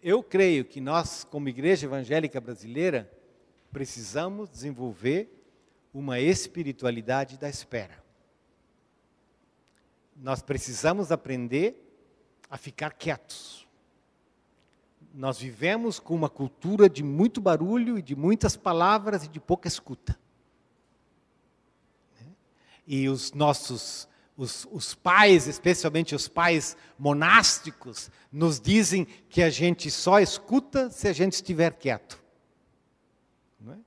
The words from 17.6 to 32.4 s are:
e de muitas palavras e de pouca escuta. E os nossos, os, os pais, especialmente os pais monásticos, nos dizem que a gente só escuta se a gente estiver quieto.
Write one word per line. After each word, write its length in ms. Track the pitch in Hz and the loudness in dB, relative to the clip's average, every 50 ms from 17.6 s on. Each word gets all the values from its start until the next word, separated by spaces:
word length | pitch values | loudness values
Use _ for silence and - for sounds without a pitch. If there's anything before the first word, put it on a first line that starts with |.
| 160 185 220 247 233 233 240 | 0 0 0 0 0 0 -2
e 60 | 208 | -4
de 140 | 165 - 165 | -4 -6 -6
muitas 400 | 135 147 175 220 220 - 202 - | -2 2 2 2 2 0 -2 -2
palavras 680 | - - 190 170 165 170 190 214 220 196 214 202 185 | -2 -4 -2 0 2 4 4 4 2 0 -2 -4 -4
e 60 | 151 151 | -6 -8
de 100 | 156 156 | -16 -16
pouca 300 | - - 175 180 - 170 | -2 -2 -2 -2 -2 -8
escuta. 500 | - - - - 131 - _ - - _ _ _ _ _ _ _ _ _ _ _ _ _ _ _ _ _ _ _ _ _ _ _ _ _ _ _ _ _ _ _ _ _ _ _ _ _ _ _ _ _ 117 139 190 _ _ _ _ _ _ _ _ _ _ | -8 -8 -10 -14 -16 -12 _ -8 -8 _ _ _ _ _ _ _ _ _ _ _ _ _ _ _ _ _ _ _ _ _ _ _ _ _ _ _ _ _ _ _ _ _ _ _ _ _ _ _ _ _ -20 -20 -20 _ _ _ _ _ _ _ _ _ _
E 240 | - 143 135 135 135 | -6 -4 -2 0 -2
os 240 | 135 127 - - | -2 -4 -6 -10
nossos, 760 | - 143 151 147 139 - - - 127 110 - - - - - _ _ _ _ _ _ | -2 2 2 2 2 2 -2 -8 -10 -10 -10 -12 -12 -14 -16 _ _ _ _ _ _
os, 300 | - 131 117 - - - - | -10 -10 -10 -10 -12 -14 -12
os 200 | 214 170 - - | -12 -10 -10 -10
pais, 540 | - _ _ 180 180 196 208 208 190 165 131 | -12 _ _ 4 6 8 8 10 8 8 6
especialmente 680 | 143 147 - - 175 180 - - 160 151 160 165 - 151 | 2 -8 -2 0 0 0 2 0 -2 -2 -2 -2 -2 -4
os 100 | 139 - | -6 -6
pais 500 | - _ 170 170 175 170 160 139 - - - - - _ - | -4 _ 0 2 2 2 2 -2 -4 -10 -12 -20 -20 _ -4
monásticos, 1120 | 139 143 143 147 156 170 202 226 196 - - - - 160 - _ - 127 110 - - - _ _ _ _ | -2 -2 0 2 4 6 6 8 6 6 0 0 -6 -14 -16 _ -20 -18 -16 -16 -16 -18 _ _ _ _
nos 280 | - 147 165 170 151 127 | -4 2 2 2 2 0
dizem 440 | - - 196 220 214 - 175 196 165 - - - _ _ | 0 4 4 6 4 4 2 0 -2 -2 -8 -20 _ _
que 120 | - 175 | 2 4
a 100 | 175 165 | 4 4
gente 380 | 139 - 160 175 170 - - 151 | 4 2 2 2 2 0 -4 -8
só 300 | - - - 175 190 208 | -6 -2 2 6 6 6
escuta 720 | 196 - - - - - 214 269 262 - - 269 262 247 | 6 6 0 -8 -4 0 0 0 0 0 -2 -2 -2 -2
se 160 | 185 - - | -4 -2 -2
a 60 | 202 | -2
gente 220 | 175 143 180 190 180 | 2 2 2 0 0
estiver 400 | - - - 180 156 165 165 - | -4 -6 -4 0 2 2 2 0
quieto. 460 | - - 135 117 101 - _ - - _ _ _ _ | -2 -4 -4 -4 -4 -6 _ -20 -20 _ _ _ _